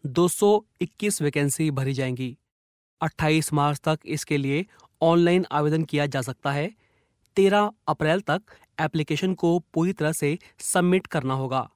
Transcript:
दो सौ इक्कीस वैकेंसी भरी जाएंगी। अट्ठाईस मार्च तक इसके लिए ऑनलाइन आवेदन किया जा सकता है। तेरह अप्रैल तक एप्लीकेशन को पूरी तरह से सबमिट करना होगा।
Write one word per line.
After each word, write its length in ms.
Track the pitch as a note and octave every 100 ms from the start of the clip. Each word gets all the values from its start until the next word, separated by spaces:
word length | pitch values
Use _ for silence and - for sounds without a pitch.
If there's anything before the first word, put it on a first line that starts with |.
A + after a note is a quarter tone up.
| D3
दो 220 | B2+ F3
सौ 380 | - G3+ G#3 _ _
इक्कीस 400 | F3+ _ G#3 -
वैकेंसी 500 | D3 D3 C#3+ - D#3+
भरी 220 | C3+ C3+
जाएंगी। 440 | C3 C3 B2+ B2+ C3 _ _ _ _ _ _
अट्ठाईस 520 | D#3+ - C#3+ D#3 D#3
मार्च 280 | D3 D3 C#3+
तक 160 | D#3+ D#3 -
इसके 320 | D3+ - D3
लिए 280 | C3+ C#3+ G3 _ _ _
ऑनलाइन 440 | E3 E3+ E3+ F3+ F#3
आवेदन 320 | D3 D3+ D#3+
किया 220 | D#3 C#3+ C#3+
जा 160 | C#3
सकता 300 | B2+ B2+ C#3+
है। 200 | C#3 F3 - _ _ _ _ _ -
तेरह 360 | G3 G#3 G#3 - -
अप्रैल 340 | D#3 D3+ F3+
तक 200 | G3+ E3+ _ - _ -
एप्लीकेशन 540 | D#3+ D#3+ D3+ D3 F#3+
को 260 | F3+ E3+ F3
पूरी 340 | - D#3+ F3
तरह 180 | F#3+ D3+
से 260 | D#3+ D3 E3+ - _
सबमिट 480 | - F#3 F3+ F#3 -
करना 260 | D#3 C3
होगा। 380 | C3+ C3+ C3 -